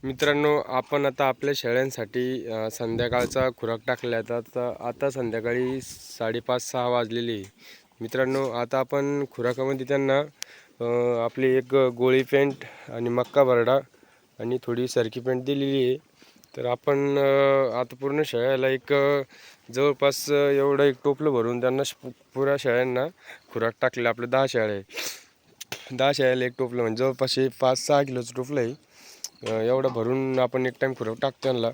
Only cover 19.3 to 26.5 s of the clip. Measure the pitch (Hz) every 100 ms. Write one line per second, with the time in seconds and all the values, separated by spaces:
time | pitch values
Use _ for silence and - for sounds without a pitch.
19.3 | - - - _ 120 143 135 139 135 -
20.3 | 143 143 139 139 139 143 127 143 139 151
21.3 | 127 113 120 127 131 135 - 127 - _
22.3 | 131 139 139 135 120 127 127 147 - -
23.3 | - _ 117 113 - 131 - 117 113 120
24.3 | 131 135 120 110 101 98 - - - -
25.3 | _ _ _ - - - 127 135 143 131
26.3 | 127 123